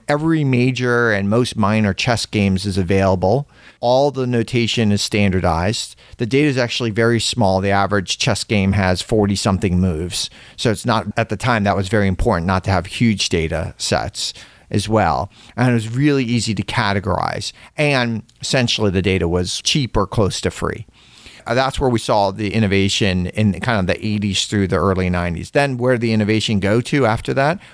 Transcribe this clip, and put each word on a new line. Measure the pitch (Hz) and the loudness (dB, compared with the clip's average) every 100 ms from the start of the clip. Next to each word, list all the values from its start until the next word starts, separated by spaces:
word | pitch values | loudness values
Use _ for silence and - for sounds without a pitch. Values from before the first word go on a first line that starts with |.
| - | -2
every | 147 160 160 | 0 0 0
major | 139 123 127 123 123 120 117 | 2 2 0 0 0 2 2
and | 101 98 | 2 2
most | 117 120 110 | 2 0 0
minor | 107 110 104 | 0 2 0
chess | 92 - 113 - | 0 -2 -2 -2
games | 107 98 92 101 | 0 2 0 -2
is | 95 | -2
available. | 87 95 95 92 92 127 143 - - _ | 0 2 2 2 2 0 -2 -14 -20 _
All | 120 131 143 | 2 2 2
the | 131 123 | 0 0
notation | 120 110 123 113 - 107 | 0 0 0 0 2 2
is | 101 | 2
standardized. | - 104 101 92 87 82 92 113 - - - - | 0 0 2 2 0 0 -2 -4 -8 -16 -16 -8
The | 110 | -2
data | 135 151 | 2 2
is | 131 | 0
actually | 120 - 117 | -2 -2 -2
very | 104 117 117 | 0 2 2
small. | - 120 98 95 | 0 0 2 2
The | 98 | 2
average | 98 98 101 87 - | 2 2 0 -2 -4
chess | 117 101 | -2 -2
game | - 107 95 | -2 0 2
has | 101 92 90 | 2 2 0
forty-something | - 110 101 98 104 90 98 90 | 0 0 2 0 0 0 0 2
moves. | 92 78 90 - - - - - | 0 -2 -6 -6 -8 -12 -20 -4
So | 123 | -2
it's | 98 | 0
not, | 120 110 95 117 | 0 -2 -2 -4
at | 110 | -4
the | 101 | -2
time, | 127 117 | 0 2
that | 101 95 | 2 0
was | 95 | 0
very | 110 98 | 2 2
important | 90 - 87 87 | 2 0 0 0
not | 95 | 0
to | - | 0
have | 92 | 0
huge | 92 - 117 98 - | -2 0 0 0 0
data | 87 80 80 92 - | -2 0 -4 -6 -8
sets | - 85 58 - - - - - - | -2 -2 -2 -8 -10 -10 -20 -20 -6
as | 107 104 | -4 0
well. | 110 87 67 95 - - - | 2 2 0 -4 -12 -10 -2
And | 123 | 0
it | |
was | 117 110 | 0 -2
really | 127 147 139 | 0 2 2
easy | 117 120 113 | 0 -2 -2
to | 101 | -4
categorize. | - - 104 98 101 87 50 50 - - - - | -4 -2 0 0 0 -2 -2 -4 -10 -14 -12 -4
And | 147 135 120 110 - _ | 0 0 -2 -4 -8 _
essentially | - 135 120 - 104 | -2 0 0 0 0
the | 92 | 2
data | 95 92 85 | 2 0 0
was | 90 90 - | 0 -2 -4
cheap | - 156 120 110 | -2 0 0 0
or | 95 | 0
close | - 92 - | 0 0 0
to | 90 | -4
free. | - - - - _ - - - - | -4 -6 -6 -12 _ -20 -20 -20 -12
Uh, | - | -4
that's | 120 135 - | -2 0 0
where | 131 | 0
we | 113 | 0
saw | - 107 98 | 0 2 0
the | 98 101 | -2 -2
innovation | 110 101 98 98 - 104 90 87 | 0 2 2 2 2 0 0 -2
in | - 104 85 | 0 0 0
kind | 123 107 | -2 0
of | 90 | 0
the | - 107 | -2 -4
eighties | 107 101 95 - | -2 -2 -2 -2
through | 104 92 | 0 0
the | 92 | 2
early | 95 92 92 | 2 0 0
nineties. | 90 87 82 92 | -2 -2 -6 -4
Then | 147 143 123 | 0 0 0
where | 123 | 0
did | 120 | 0
the | 117 | 2
innovation | 110 104 110 - 101 | 2 2 0 0 0
go | 98 117 | 2 0
to | - 147 | 0 0
after | 110 117 - | 2 0 -2
that? | 131 143 196 - | 0 0 -2 -8